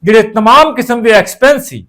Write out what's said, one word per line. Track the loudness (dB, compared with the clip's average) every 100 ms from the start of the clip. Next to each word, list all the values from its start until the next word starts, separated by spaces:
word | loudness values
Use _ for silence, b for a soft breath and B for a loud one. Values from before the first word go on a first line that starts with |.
ਜਿਹੜੇ | 2 0
ਤਮਾਮ | 0 -2 2 2 2
ਕਿਸਮ | -2 -6 -4
ਦੇ | 0
ਐਕਸਪੈਂਸ | 0 0 -2 0 0 -4
ਸੀ | -16